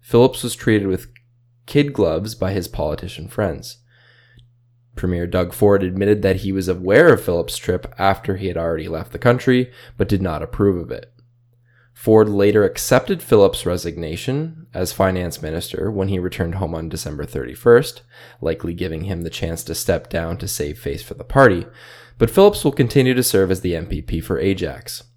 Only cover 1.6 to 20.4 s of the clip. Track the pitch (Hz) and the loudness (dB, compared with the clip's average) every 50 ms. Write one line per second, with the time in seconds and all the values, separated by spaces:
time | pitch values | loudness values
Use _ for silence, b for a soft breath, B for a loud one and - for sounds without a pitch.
1.6 | _ - - 143 143 147 135 - 101 82 - 82 104 110 - - - 90 95 98 | _ -2 0 0 0 0 0 0 0 0 0 -2 -6 -8 -8 -6 -6 -4 -4 -4
2.6 | 87 - - - 78 76 78 - - 90 - - 78 95 - - 107 92 73 - | -6 -6 -6 -6 -4 -4 -4 -6 -10 -14 -14 -14 -16 -10 -4 -2 -2 -2 -4 -6
3.6 | - - - _ b b b b b b b b b b b b b _ _ _ | -12 -16 -20 _ b b b b b b b b b b b b b _ _ _
4.6 | _ _ _ _ _ _ _ - - 90 90 85 87 87 85 92 90 87 - - | _ _ _ _ _ _ _ -6 -4 -4 -2 -2 -4 -2 -2 -2 -2 -2 -2 2
5.6 | 107 104 101 98 95 92 92 95 101 101 107 104 98 98 92 92 92 98 95 95 | 4 4 4 4 2 0 -2 0 2 2 2 2 2 0 0 0 -2 -4 -4 -4
6.6 | 90 92 90 92 90 92 101 127 170 170 127 95 - - 87 85 82 - - - | -2 -2 -4 -4 0 4 6 6 8 8 6 4 2 -2 -2 -2 -2 -4 -8 -10
7.6 | - - 90 90 - - - - 95 98 95 - - - 98 92 95 92 87 82 | -4 -4 -4 -4 -4 -10 -6 -2 0 0 0 0 -4 -6 -6 -4 -4 -6 -4 -4
8.6 | 85 82 82 80 78 85 82 80 87 - - - - 123 120 123 - - 127 127 | -4 -2 -4 -4 -6 -6 -8 -8 -8 -8 -12 0 2 2 2 2 2 2 2 2
9.6 | 127 123 B B B B B - 98 92 104 92 92 90 78 73 80 - - - | 2 -2 B B B B B -6 -2 0 0 0 0 -2 -4 -6 -8 -10 -2 0
10.6 | 104 101 95 87 82 - - - - _ _ _ _ _ _ _ _ _ _ _ | 2 2 2 0 -4 -8 -10 -12 -12 _ _ _ _ _ _ _ _ _ _ _
11.6 | _ _ _ _ _ _ _ - - - 110 110 107 107 101 98 101 104 104 107 | _ _ _ _ _ _ _ -6 2 6 6 6 6 6 4 4 4 4 6 4
12.6 | 101 92 - - - - 127 131 - - 196 165 - - 123 107 98 95 - - | 4 2 0 -4 0 2 2 2 2 0 -6 -6 0 2 6 6 6 6 4 -2
13.6 | - 87 87 87 - 85 82 85 85 76 82 - - - 131 143 156 165 160 160 | -4 -4 -4 -4 -4 -8 -8 -8 -8 -8 -8 -8 -6 -4 -4 -4 -4 -6 -10 -16
14.6 | 160 _ _ 92 92 87 - - 95 95 92 92 90 87 80 - 80 78 80 80 | -20 _ _ -6 -6 -6 -2 -2 0 0 0 -2 -4 -6 -8 -8 -10 -8 -6 -6
15.6 | - - - - - 101 110 98 95 98 101 92 87 90 - - - 85 85 95 | -8 -8 -8 -6 -6 -4 -4 -4 -2 -2 -2 -4 -4 -6 -4 -4 -4 -4 -2 -4
16.6 | 98 82 82 80 80 82 78 80 - 76 76 71 73 71 - - 64 60 - - | -6 -4 -6 -8 -8 -8 -10 -10 -10 -10 -8 -10 -10 -8 -8 -8 -8 -8 -12 0
17.6 | - 120 117 120 143 - - - _ B B B B B B B - 80 82 80 | 6 8 8 8 6 2 -10 -14 _ B B B B B B B -4 -4 -4 -4
18.6 | - 87 85 87 90 90 80 80 85 98 95 85 85 82 - - - 82 82 82 | -6 -8 -6 -6 -6 -6 -6 -8 -6 -6 -6 -6 -6 -8 -8 -8 -6 -6 -6 -8
19.6 | - - 82 - - - 90 80 - - - 82 82 82 85 - | -8 -10 -10 -8 -2 -2 -2 -2 -2 -6 -6 -6 -6 -6 -8 -8